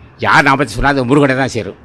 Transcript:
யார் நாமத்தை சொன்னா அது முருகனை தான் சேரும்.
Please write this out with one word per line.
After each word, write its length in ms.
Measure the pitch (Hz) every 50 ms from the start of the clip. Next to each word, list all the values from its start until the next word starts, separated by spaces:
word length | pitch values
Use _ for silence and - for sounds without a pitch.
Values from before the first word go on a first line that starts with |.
| - - - -
யார் 260 | 110 104 107 151 156
நாமத்தை 240 | 143 135 139 147 113
சொன்னா 220 | - 120 120 139
அது 160 | 143 139 127
முருகனை 300 | 117 131 147 143 135 131
தான் 120 | 127 135 123
சேரும். 280 | - 117 98 95 - -